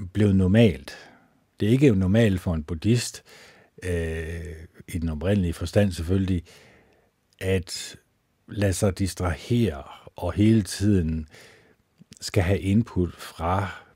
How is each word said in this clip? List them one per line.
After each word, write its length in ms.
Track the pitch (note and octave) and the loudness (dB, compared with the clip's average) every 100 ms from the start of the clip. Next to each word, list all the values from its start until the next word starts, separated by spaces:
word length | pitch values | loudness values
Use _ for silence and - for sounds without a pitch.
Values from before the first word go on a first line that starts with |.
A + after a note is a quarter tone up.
| F#2+ | -10
blevet 220 | G#2 G#2 F#2+ | 2 4 4
normalt. 760 | F#2 G#2+ A2+ D2 - - - - _ _ _ - | 4 6 6 4 -12 -20 -20 -20 _ _ _ -4
Det 80 | G#2 | 0
er 40 | |
ikke 240 | C3 C#3+ F#2+ | 4 4 4
normalt 440 | F#2 A2 A2 F#2 | 2 4 4 2
for 140 | - | -2
en 100 | D#2+ | -4
buddhist, 600 | D2+ E2 G#2 A#2+ - - _ - - - _ - | -4 -4 0 0 0 -12 _ -20 -20 -20 _ -12
øh, 720 | F2+ E2+ D#2+ D#2+ D#2+ E2+ D#2+ D#2+ E2 _ - | -6 -4 -4 -6 -8 -10 -12 -14 -18 _ -12
i 100 | E2+ | -6
den 120 | E2 | -6
oprindelige 440 | D2+ F2 G#2 F2 | -4 0 2 0
forstand 380 | - F2+ G#2 G2+ | -2 -2 0 0
selvfølgelig, 520 | F2 E2 G2 F#2+ F2 - - - _ _ _ _ _ _ - | -2 -2 -2 0 -4 -6 -20 -20 _ _ _ _ _ _ -10
at 560 | F#2+ F#2+ - - - - _ _ _ _ _ | -4 -4 -4 -14 -14 -18 _ _ _ _ _
lade 260 | G#2 G2+ | -2 -2
sig 260 | F2+ G#2 F2 | 2 0 0
distrahere 840 | F#2+ - F2+ D#2+ - A#2+ G#2 C#2 - - - - | -4 -2 -4 -4 -2 0 0 -2 -14 -20 -20 -8
og 180 | F2+ | -6
hele 280 | F#2 G#2+ A2+ | 2 4 4
tiden 680 | F#2 - G2+ G2 D#2+ D#2+ D2+ - - _ _ _ _ _ - - | 2 -2 2 2 2 -4 -8 -16 -20 _ _ _ _ _ -20 -16
skal 220 | - G#2 | -4 -2
have 160 | F2 F#2 | 0 0
input 540 | F#2 G#2 A2+ F#2+ E2+ | 2 0 0 -2 -4
fra 540 | - - - E2 F#2 F#2+ - - | -4 -18 -8 -4 -2 -4 -10 -20